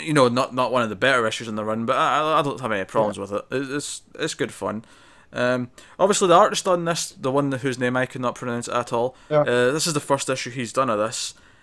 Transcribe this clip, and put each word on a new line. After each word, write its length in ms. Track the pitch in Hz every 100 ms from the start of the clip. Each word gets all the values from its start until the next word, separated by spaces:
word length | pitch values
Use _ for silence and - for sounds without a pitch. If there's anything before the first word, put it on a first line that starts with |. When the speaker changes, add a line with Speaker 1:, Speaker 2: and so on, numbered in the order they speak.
Speaker 1:
you 100 | 156
know, 160 | 151 123
not, 260 | 123 131 127
not 160 | 120
one 100 | 123
of 80 | 113
the 60 | 98
better 320 | 127 127 110
issues 200 | - 110
in 80 | 107
the 100 | 107
run, 200 | 110 113
but 100 | 131
I, 260 | 156 139
I, 180 | 156 156
I 20 |
don't 180 | 143 123
have 120 | 123
any 140 | 101 92
problems 320 | 110 107 98
Speaker 2:
Yeah. 40 |
Speaker 1:
with 100 | 98
it. 120 | 101 -
It, 200 | 131 135 143
it's, 260 | - - - -
it's 180 | 151
good 180 | - 123
fun. 300 | - 98 107 - - - - -
Um, 380 | 120 123 127 123 - - -
obviously, 280 | 190 196 190
the 60 | 170
artist 320 | 208 202 196
on 180 | 175 170
this, 260 | 165 -
the 180 | - 135
one 200 | 135 143
whose 260 | 131 135 123
name 180 | 123 127
I 120 | 127
could 140 | 127
not 120 | 123
pronounce 340 | - 127 120 -
at 240 | 120 120
all, 240 | 120 123 - -
Speaker 2:
Yeah. 120 | 151
Speaker 1:
uh, 300 | 135 123 123
this 140 | 151 170
is 80 |
the 60 | 147
first 280 | - 139 -
issue 200 | 131 123
he's 240 | 127 113
done 160 | 135 131
of 80 | 104
this, 380 | 110 - - - - -